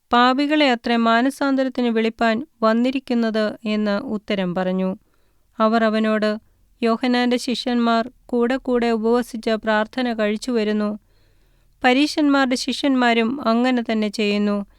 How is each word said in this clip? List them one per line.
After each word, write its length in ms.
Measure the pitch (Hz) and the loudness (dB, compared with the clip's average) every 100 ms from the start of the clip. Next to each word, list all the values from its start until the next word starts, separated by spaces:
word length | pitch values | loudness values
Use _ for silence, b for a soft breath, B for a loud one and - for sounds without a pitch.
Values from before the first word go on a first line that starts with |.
| - | 0
പാപികളെ 580 | 240 247 262 294 311 285 | 2 4 2 2 2 2
അത്രേ 240 | 233 247 233 | 2 0 0
മാനസാന്തരത്തിന് 920 | 226 226 262 - 277 269 262 254 240 | 2 2 2 0 0 0 0 -2 0
വിളിപ്പാൻ 580 | 226 226 - 226 220 311 _ | 0 -2 0 0 0 -6 _
വന്നിരിക്കുന്നത് 960 | 220 226 254 262 - 240 226 220 214 - 214 | 0 2 0 -2 -2 -2 0 0 -2 -4 -4
എന്ന് 340 | 214 214 202 | -2 -2 -2
ഉത്തരം 560 | 269 214 - 202 180 175 | -4 -6 -4 -4 -2 -2
പറഞ്ഞു. 420 | 185 185 185 190 _ _ _ _ _ - | -2 -2 -2 -6 _ _ _ _ _ -2
അവർ 240 | 220 226 | 0 2
അവനോട്, 540 | 220 220 220 214 214 214 - _ _ _ | 0 0 0 0 -2 -4 -10 _ _ _
"യോഹന്നാന്റെ 540 | 233 226 254 247 247 247 | -2 0 0 0 0 -2
ശിഷ്യന്മാർ 720 | - 226 254 240 233 226 240 - - | -2 -4 -2 0 0 0 -2 -10 -6
കൂടെ 320 | 240 233 262 | -2 0 -2
കൂടെ 340 | - 240 233 | -2 0 0
ഉപവസിച്ച് 580 | 226 226 240 240 226 233 | 0 0 0 -2 -6 -4
പ്രാർത്ഥന 640 | 220 220 214 220 - 247 | -2 0 0 -2 -4 -4
കഴിച്ചു 380 | 220 208 214 - | -2 -2 -2 -2
വരുന്നു. 480 | 233 214 214 208 208 _ _ _ _ _ _ _ _ | -2 0 -2 -2 -6 _ _ _ _ _ _ _ _
പരീശന്മാരുടെ 720 | 254 254 294 - 294 277 262 254 | 2 4 2 2 2 2 2 0
ശിഷ്യന്മാരും 920 | - 240 285 262 240 233 226 277 233 | -4 -2 0 2 2 2 0 -2 0
അങ്ങനെ 360 | 226 254 247 233 | 2 2 0 0
തന്നെ 160 | 220 214 | -2 -2
ചെയ്യുന്നു. 580 | - 208 208 208 202 202 | -2 0 0 0 -2 -6